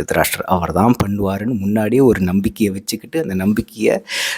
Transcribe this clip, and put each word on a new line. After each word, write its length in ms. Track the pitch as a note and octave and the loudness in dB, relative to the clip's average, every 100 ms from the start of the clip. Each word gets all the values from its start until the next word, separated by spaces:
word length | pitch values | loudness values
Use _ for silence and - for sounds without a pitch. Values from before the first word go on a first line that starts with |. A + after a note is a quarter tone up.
திருதராஷ்டிரர். 440 | - F2 - - | -2 0 0 -2
அவர் 280 | - F#2 F2 | -2 0 0
தான் 220 | F2 A2+ A#2+ | 2 2 2
பண்ணுவாருன்னு 540 | G2 G2+ G2 G2 A2 A2+ | 0 -2 -2 -2 -4 -2
முன்னாடியே 420 | G2 A2 G#2+ B2 | 0 0 2 4
ஒரு 200 | C3 F#2+ | 4 4
நம்பிக்கையை 540 | F#2 G2 G#2+ G2+ G#2 | 2 0 -2 -2 -2
வச்சுக்கிட்டு, 480 | G2 - A2 - E3 | -2 -8 -10 -6 -6
அந்த 120 | F#2+ | -4
நம்பிக்கையை 680 | F#2+ G2 G#2+ A2 A2 G#2+ A2 - - - | -2 0 0 -4 -2 0 0 -2 -6 -6